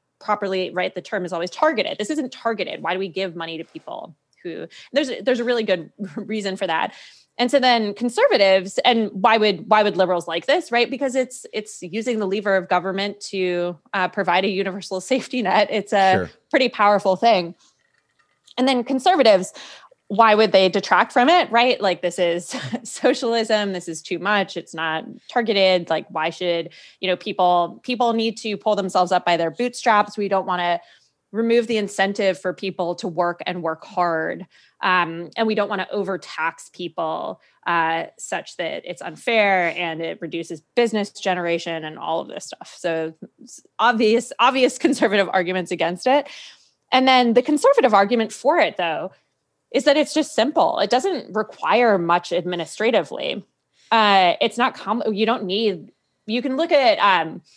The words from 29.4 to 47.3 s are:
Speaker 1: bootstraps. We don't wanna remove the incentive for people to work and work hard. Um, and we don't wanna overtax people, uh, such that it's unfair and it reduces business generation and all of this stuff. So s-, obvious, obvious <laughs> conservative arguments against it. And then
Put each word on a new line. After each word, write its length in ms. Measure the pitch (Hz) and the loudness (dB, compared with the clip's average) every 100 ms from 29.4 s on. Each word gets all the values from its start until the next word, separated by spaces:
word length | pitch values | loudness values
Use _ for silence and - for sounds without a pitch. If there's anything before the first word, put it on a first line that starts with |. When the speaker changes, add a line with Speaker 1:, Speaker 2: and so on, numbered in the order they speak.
| 165 | 0
Speaker 1:
bootstraps. 680 | 156 247 - 240 208 208 214 | -2 -4 -2 2 2 2 -2
We 120 | 196 | -2
don't 180 | 190 185 | -2 -2
wanna 340 | 180 175 170 - _ _ _ _ | -2 -2 -2 -6 _ _ _ _
remove 340 | 202 226 233 226 | -4 2 2 2
the 100 | 220 | -2
incentive 640 | 202 - 196 202 196 185 | -2 -2 -2 0 -2 -2
for 140 | 185 | -4
people 400 | - 190 - 175 | -6 -6 -6 -6
to 140 | 175 196 | -6 -6
work 340 | 165 175 170 - | -2 -2 -2 -6
and 180 | 180 | -6
work 200 | 165 160 | -6 -8
hard. 640 | - 196 175 160 165 170 180 _ _ _ | -8 -2 0 0 -4 -6 -12 _ _ _
Um, 500 | 190 185 170 165 170 - | 0 0 0 -4 -10 -4
and 100 | 226 | -2
we 80 | 214 | 0
don't 120 | 202 | -2
wanna 200 | 196 - | -4 -4
overtax 800 | 208 185 180 - - 160 - - | -4 -4 -6 -8 -6 -6 -6 -12
people, 680 | - 170 165 160 165 - - _ _ - | -12 -10 -6 -4 -4 -8 -10 _ _ -2
uh, 380 | 170 160 165 160 - | 0 0 -2 -6 -12
such 420 | - 180 - - | -10 -10 -10 -10
that 260 | 165 - | -8 -8
it's 180 | - 170 | -12 -14
unfair 720 | - 156 - 226 202 185 170 175 | -14 -10 -2 2 4 2 0 -2
and 240 | 175 160 | -6 -6
it 180 | 165 - | -8 -8
reduces 400 | 165 165 165 160 _ - | -8 -8 -8 -12 _ 0
business 340 | 233 214 202 | 0 0 -4
generation 760 | - 196 180 175 170 170 165 | -6 -4 -2 -2 -4 -4 -8
and 140 | 156 156 | -10 -10
all 220 | 156 165 | -6 -4
of 80 | - | -6
this 160 | - | -12
stuff. 320 | - - - - | -14 -16 -18 -8
So 340 | 175 160 160 160 - _ | -4 -4 -4 -8 -18 _
s-, 180 | - - - - | -20 -20 -14 0
obvious, 520 | 226 226 220 233 - - | 2 4 4 2 0 0
obvious 400 | 240 262 254 - | 2 4 2 2
<laughs> 80 | 349 | 0
conservative 420 | 277 233 202 190 | 2 2 2 2
arguments 400 | 190 175 185 170 | 0 0 -2 -4
against 340 | 175 165 175 254 | -2 -2 -2 2
it. 220 | 285 285 - - - _ _ _ | 2 0 -8 -20 -20 _ _ _
And 160 | 247 262 | 2 6
then 260 | 254 240 | 6 6